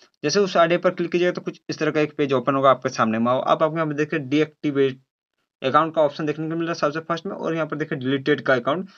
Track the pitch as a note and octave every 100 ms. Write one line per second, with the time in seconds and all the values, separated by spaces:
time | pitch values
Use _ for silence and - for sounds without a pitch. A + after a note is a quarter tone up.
0 | _ _ D3 F#3 F#3+ F3+ E3 F3 F3+ F3+
1 | E3+ F3 F3+ E3 - - - C#3+ D3+ D3+
2 | D3+ - C#3+ C3 A#2+ C#3 C3+ B2+ C3 -
3 | A2+ A2+ A#2+ C3 - D#3+ D#3+ D#3+ D#3 C#3+
4 | D3+ D#3+ C3 D3 D3+ _ D3+ C#3 C3+ C3+
5 | _ _ _ _ _ - D3 D3+ D#3+ D#3+
6 | D3 - D3+ D3+ D#3 E3 E3 E3 D3+ D#3+
7 | D#3+ E3 G3 - E3 D#3+ D#3 D3+ D3+ D3
8 | B2+ C#3 C#3 C#3 C#3 C3 B2 E3 G3